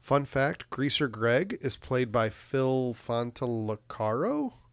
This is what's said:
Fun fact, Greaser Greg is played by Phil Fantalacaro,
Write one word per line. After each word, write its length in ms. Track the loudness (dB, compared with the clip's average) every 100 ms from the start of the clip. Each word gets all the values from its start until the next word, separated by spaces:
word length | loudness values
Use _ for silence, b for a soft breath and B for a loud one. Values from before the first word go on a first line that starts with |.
Fun 240 | 0 0
fact, 460 | 2 2 2 0 -8
Greaser 380 | -2 0 2 0
Greg 500 | 0 4 4 2 -2
is 160 | -4 -4
played 340 | -2 0 2
by 200 | 2 2
Phil 640 | -2 -4 0 2 2 0
Fantalacaro, 1600 | -4 -2 -2 -2 -2 -2 -2 -2 -4 -6 -4 0 0 0 0 -2 -6 -20